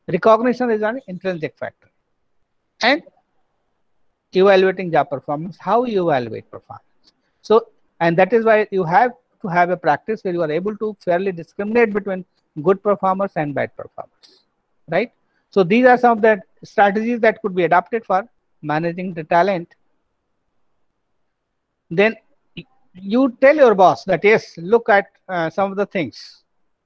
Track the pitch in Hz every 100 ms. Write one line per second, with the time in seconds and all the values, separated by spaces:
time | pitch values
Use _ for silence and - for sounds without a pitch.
0 | - 165 220 220 247 - 247 214 214 254
1 | - 180 190 180 147 - 113 - _ _
2 | _ _ _ _ _ _ _ _ 226 302
3 | - _ _ _ _ _ _ _ _ _
4 | _ _ _ 185 196 190 190 185 180 160
5 | 151 131 - 147 170 160 185 226 254 202
6 | 170 135 117 110 - 95 - 104 _ _
7 | _ _ _ _ - 220 - _ _ -
8 | 170 170 190 233 226 214 208 190 165 185
9 | 247 - _ _ 202 175 175 175 160 147
10 | - 220 190 175 160 156 190 208 214 202
11 | - 175 196 170 160 - 208 233 226 202
12 | 196 185 180 _ _ - 151 196 208 196
13 | 190 190 196 175 147 131 113 - - -
14 | - _ _ _ _ _ _ _ - 165
15 | 233 _ _ _ _ 202 175 226 254 247
16 | 247 226 220 208 - _ - - 202 202
17 | 226 240 220 - 208 180 165 175 - 226
18 | - 190 226 _ _ _ 151 151 170 170
19 | 185 170 156 170 190 180 175 _ _ _
20 | _ _ _ _ _ _ _ _ _ _
21 | _ _ _ _ _ _ _ _ _ 170
22 | 214 220 _ _ _ - - _ _ 185
23 | 196 233 269 - 269 311 254 196 180 139
24 | - 170 202 220 - - 170 233 226 202
25 | 196 _ - 180 160 - 196 196 196 196
26 | 131 - - - _ _ _ _